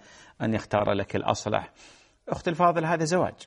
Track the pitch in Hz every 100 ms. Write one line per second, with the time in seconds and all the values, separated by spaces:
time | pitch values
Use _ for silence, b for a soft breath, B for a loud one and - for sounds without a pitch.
0 | B B B B 113 107 - 104 104 101
1 | 98 101 - 110 - 107 98 - B B
2 | B B - - - 160 175 165 160 170
3 | 160 180 120 -